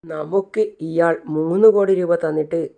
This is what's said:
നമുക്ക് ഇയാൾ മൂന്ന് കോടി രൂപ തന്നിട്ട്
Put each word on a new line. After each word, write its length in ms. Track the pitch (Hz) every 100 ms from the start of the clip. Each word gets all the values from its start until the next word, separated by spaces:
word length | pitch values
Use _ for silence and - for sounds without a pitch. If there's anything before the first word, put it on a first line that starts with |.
നമുക്ക് 580 | 165 156 151 190 196 220 214 -
ഇയാൾ 340 | 160 165 170 160
മൂന്ന് 440 | - 156 160 185 220
കോടി 260 | 202 196
രൂപ 200 | 190 175
തന്നിട്ട് 460 | 170 160 156 151 165 160